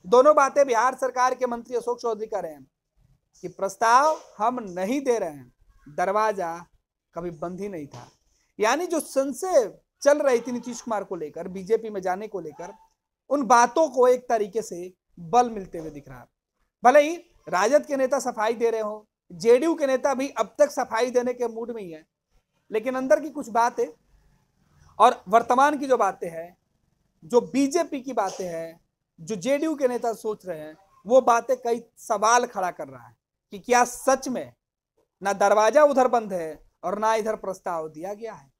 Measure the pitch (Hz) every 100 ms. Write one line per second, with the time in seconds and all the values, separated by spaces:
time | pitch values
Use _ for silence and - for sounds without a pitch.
0 | 180 240 285 302 269 285 277 220 254 254
1 | 262 254 254 254 247 233 233 240 233 240
2 | 233 214 220 202 170 143 131 _ _ _
3 | _ _ _ _ 175 - 190 190 226 247
4 | 302 - - - 220 247 202 175 190 285
5 | 269 226 175 143 123 _ _ _ - 147
6 | 180 208 220 202 170 170 170 _ _ _
7 | _ 165 175 156 170 180 202 180 143 123
8 | 120 _ _ _ _ - 214 294 349 330
9 | - 269 277 247 370 330 202 - _ _
10 | 277 294 285 240 240 240 247 233 - 208
11 | 190 180 151 160 180 185 185 226 220 208
12 | 185 185 214 196 160 147 175 214 _ _
13 | _ _ _ 277 233 240 240 330 320 254
14 | 247 247 - 233 208 220 - 175 185 _
15 | _ - 165 233 247 220 185 170 156 147
16 | 135 123 - _ _ _ _ _ 233 294
17 | 294 339 _ _ - 180 208 294 - 277
18 | 262 277 240 226 214 233 233 220 214 214
19 | _ _ _ 175 226 247 320 320 269 262
20 | 285 262 269 - 220 - 285 285 240 226
21 | 247 247 247 247 240 226 233 226 185 156
22 | _ _ _ _ _ _ _ 214 233 262
23 | 262 302 294 285 226 226 240 240 269 -
24 | _ _ _ _ _ _ _ _ _ -
25 | 226 240 - 226 233 247 285 294 269 240
26 | 196 185 180 165 170 _ _ _ _ _
27 | _ _ 160 240 185 254 277 330 320 277
28 | 262 233 190 185 180 165 165 165 _ _
29 | _ _ 160 214 202 285 320 294 262 240
30 | 240 220 220 214 185 160 151 156 _ _
31 | 185 254 247 233 233 254 233 233 - _
32 | - 208 214 240 240 208 180 165 143 131
33 | 117 _ _ _ _ 202 202 240 240 -
34 | - 262 269 226 127 _ _ _ _ _
35 | _ _ 196 196 202 208 220 262 294 277
36 | 247 240 214 185 160 147 _ _ 170 202
37 | 220 220 214 214 190 185 196 165 156 147
38 | 180 208 220 180 135